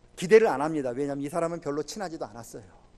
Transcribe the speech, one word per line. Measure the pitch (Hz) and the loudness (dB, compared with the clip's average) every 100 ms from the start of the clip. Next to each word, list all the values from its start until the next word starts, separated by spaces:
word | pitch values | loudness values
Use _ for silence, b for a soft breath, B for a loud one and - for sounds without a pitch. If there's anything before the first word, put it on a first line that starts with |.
| - - | -20 -6
기대를 | 180 220 220 | 6 8 8
안 | 135 | 2
합니다. | 156 156 127 | 0 0 -2
왜냐하면 | 120 143 139 | -2 -4 -4
이 | 143 | -4
사람은 | 170 165 170 | -2 -2 -4
별로 | 151 143 | -6 -4
친하지도 | 147 214 185 156 | -6 -8 -8 -8
않았어요. | 127 113 113 135 95 - - | -10 -12 -16 -16 -18 -20 -20